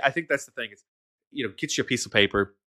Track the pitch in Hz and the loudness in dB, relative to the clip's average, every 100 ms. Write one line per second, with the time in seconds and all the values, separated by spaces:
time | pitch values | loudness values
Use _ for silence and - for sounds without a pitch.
0 | 139 147 165 139 - - 113 101 _ _ | 4 0 -2 -4 -4 -10 -12 -12 _ _
1 | _ _ _ - 113 - 147 - 120 120 | _ _ _ -8 -8 -6 -4 -2 0 0
2 | - 113 101 101 98 _ | 0 2 4 4 0 _